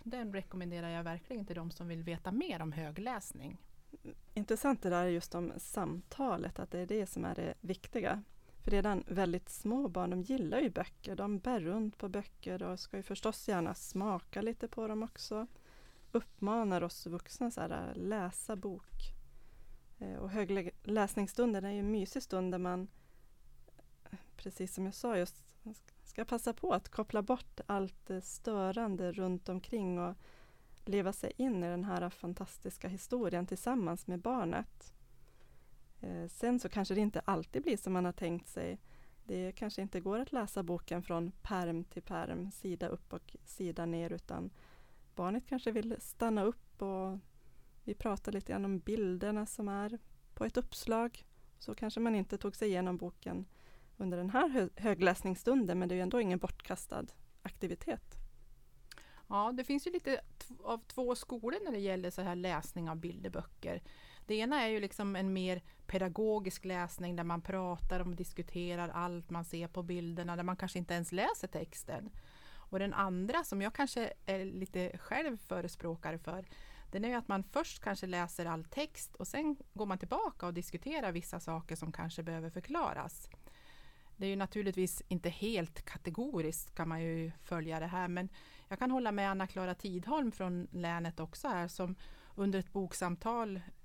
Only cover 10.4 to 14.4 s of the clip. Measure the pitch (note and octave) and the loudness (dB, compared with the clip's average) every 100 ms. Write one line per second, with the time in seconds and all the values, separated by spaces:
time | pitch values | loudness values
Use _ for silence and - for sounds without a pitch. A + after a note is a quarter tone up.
10.4 | D#3+ A#3+ C4 - - - - F#3+ G3+ G3 | 4 4 4 2 -2 -6 -6 -2 0 0
11.4 | B3 A#3 D#3+ G#3+ G#3+ - G3+ G3+ G#3 - | 2 2 2 2 0 -2 -2 -2 -4 -8
12.4 | F3+ F#3 F3 F#3 - G3 - G3 A3 G#3+ | -6 -2 -2 -4 -4 -6 -4 0 0 0
13.4 | - F3+ E3+ - - F#3 G#3 F#3 - G3 | 2 2 2 -2 -4 0 2 0 -2 -2